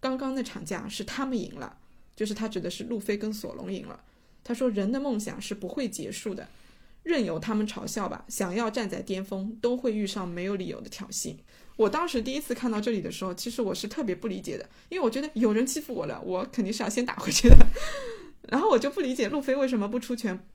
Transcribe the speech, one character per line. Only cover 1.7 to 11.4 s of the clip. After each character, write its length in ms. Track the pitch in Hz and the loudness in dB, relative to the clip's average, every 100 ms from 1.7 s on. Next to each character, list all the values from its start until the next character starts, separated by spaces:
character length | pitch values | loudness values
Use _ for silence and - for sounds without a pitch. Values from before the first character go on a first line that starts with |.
| - - - - - | -18 -20 -20 -20 -8
就 80 | 214 | -8
是 80 | |
他 160 | 208 220 | -6 -6
指 100 | 208 | -6
的 100 | 170 | -8
是 140 | 180 | -10
路 160 | 240 233 | -10 -10
飞 180 | 196 208 | -6 -6
跟 160 | 214 | -6
索 220 | 214 - - | -8 -12 -12
隆 160 | 185 | -12
赢 160 | 190 - | -12 -12
了。 160 | - - _ _ - | -20 -20 _ _ -20
他 100 | - | -10
说 160 | 233 254 | -4 -2
：“人 200 | 202 196 | -2 -2
的 80 | 269 | -2
梦 180 | 277 220 | -4 -4
想 240 | 208 - | -6 -10
是 140 | 196 208 | -10 -10
不 140 | 185 | -10
会 180 | - 247 | -6 -8
结 240 | 190 113 | -8 -12
束 240 | - - 185 | -10 -10 -10
的， 100 | - - - - - - | -14 -20 -20 -20 -20 -18
任 220 | - 330 | -4 -2
由 160 | 202 160 | -2 -4
他 160 | 156 214 | -4 -4
们 100 | 214 | -4
嘲 220 | - 208 | -6 -10
笑 220 | - 190 | -6 -6
吧， 160 | - - | -8 -12
想 260 | - 190 | -6 -6
要 160 | 185 226 | -4 -4
站 200 | 220 208 | -4 -6
在 120 | 180 | -8
巅 220 | 190 190 | -8 -10
峰， 340 | 196 196 196 220 | -8 -8 -8 -4
都 160 | 240 247 | -2 -2
会 180 | 254 214 | -2 -4
遇 100 | 202 | -4
上 220 | 202 180 | -6 -8
没 160 | 175 | -8
有 140 | 185 202 | -6 -6
理 100 | 180 | -8
由 140 | - | -10
的 80 | - | -14
挑 180 | - 202 | -16 -12
衅。” 260 | - - 156 | -10 -10 -12